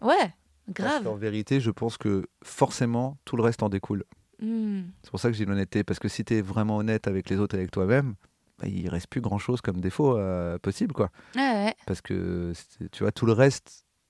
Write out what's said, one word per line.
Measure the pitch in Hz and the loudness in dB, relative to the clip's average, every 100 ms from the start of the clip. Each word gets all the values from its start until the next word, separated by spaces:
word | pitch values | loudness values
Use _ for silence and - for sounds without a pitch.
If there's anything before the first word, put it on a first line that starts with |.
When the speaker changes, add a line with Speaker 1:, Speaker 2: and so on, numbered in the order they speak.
Speaker 1:
Ouais, | 220 359 214 - _ _ - | 2 4 2 -2 _ _ -12
Speaker 2:
Parce | 190 208 | -4 -2
Speaker 1:
grave. | 294 | 0
Speaker 2:
qu'en | 202 104 | -2 -4
vérité, | 107 107 104 139 | -2 -2 2 2
je | 117 | 2
pense | 101 113 - | 0 -2 -2
que | 107 98 - _ | 0 0 0 _
forcément, | - - 135 - 120 117 131 143 | -14 0 2 2 0 0 -2 -6
tout | - 117 | -4 2
le | |
reste | 113 117 | 2 2
en | 107 | 0
découle. | 95 - 104 - _ _ - | 0 -2 -4 -6 _ _ -10
Speaker 1:
Hmm. | 220 226 214 202 180 185 | -4 -2 -2 -2 -6 -12
Speaker 2:
C'est | - | -10
pour | - | -2
ça | 120 | 0
que | |
je | 110 | 0
dis | 101 | 0
l'honnêteté, | 101 95 107 | 0 0 0
parce | 101 92 | 0 -2
que | 104 | -4
si | - | -4
t'es | 107 110 | 0 0
vraiment | 95 107 107 107 | 0 0 0 0
honnête | 107 110 - | 0 0 0
avec | 95 90 | -2 0
les | 98 | 0
autres | 104 | 0
et | 98 | -2
avec | 92 | -2
toi-même, | - 95 131 139 98 _ _ _ - | 0 2 4 2 -4 _ _ _ -10
bah, | - | -6
il | 95 87 | -4 -4
reste | 87 - | -4 -6
plus | 131 | -4
grand-chose | 113 101 - 123 | -2 -2 0 -2
comme | - 90 | -2 -2
défaut, | 92 - 147 117 | -2 2 2 2
euh, | 95 90 87 87 | 0 -2 -2 -4
possible, | 98 - 233 | -4 -2 -2
quoi. | 139 143 - - | 0 -2 -4 -8
Speaker 1:
Ouais, | 240 | -2
ouais. | 269 220 208 - - | 0 2 0 -4 -6
Speaker 2:
Parce | 95 | -6
que, | - 95 90 90 87 | -4 -4 -2 -4 -4
c'est, | 87 - - 85 | -6 -12 -14 -12
tu | - | -2
vois, | 101 | -2
tout | - 117 | 2 4
le | |
reste, | 110 135 - - - _ _ _ | 6 6 4 -4 -20 _ _ _